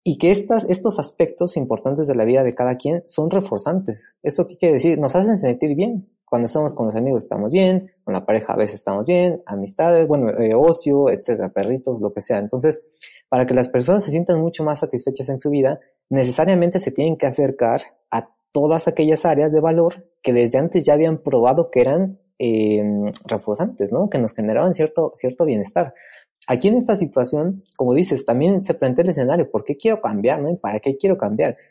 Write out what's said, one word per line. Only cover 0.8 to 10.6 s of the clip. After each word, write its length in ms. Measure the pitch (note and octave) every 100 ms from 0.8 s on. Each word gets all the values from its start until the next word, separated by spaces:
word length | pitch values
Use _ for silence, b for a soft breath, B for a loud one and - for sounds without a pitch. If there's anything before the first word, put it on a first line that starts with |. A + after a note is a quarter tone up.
| A3+ G3
aspectos 600 | C#3+ - E3 - F3 E3
importantes 480 | B2+ A2+ C3 C#3+ D3
de 80 |
la 100 | B2
vida 200 | A2 C3
de 100 | B2+
cada 220 | B2 B2 B2
quien 280 | D3 E3+ -
son 240 | - D#3
reforzantes. 840 | F#3+ G3 G2+ D3 F#3 F#3+ G#2+ - _
¿Eso 240 | D3 C#3+ F3
qué 100 | -
quiere 180 | E3+
decir? 240 | C#3 D#3+ D3+
Nos 160 | C#3 F3+
hacen 220 | G#3 G#3
sentir 380 | C3 B2 D3+ C#3+
bien. 320 | G#3+ A3 - _
Cuando 200 | _ A#2+
estamos 300 | A#2 D#3 D3
con 100 | -
los 100 | A2
amigos 280 | A2 C3 B2
estamos 280 | - G#2+ G#2
bien, 400 | F3 F#3 F#3 F#3+ _
con 80 | -
la 140 | F#2 -
pareja 260 | A2 G#2+
a 40 | G2
veces 240 | G#2+ G2+
estamos 260 | - G2+ A#2+
bien, 360 | F3+ F3+ D#3+ -
amistades, 600 | G#2 G2 - E3 E3+ D3+
bueno, 220 | D3 A#2 G#2
eh, 160 | A2+
ocio, 540 | A2+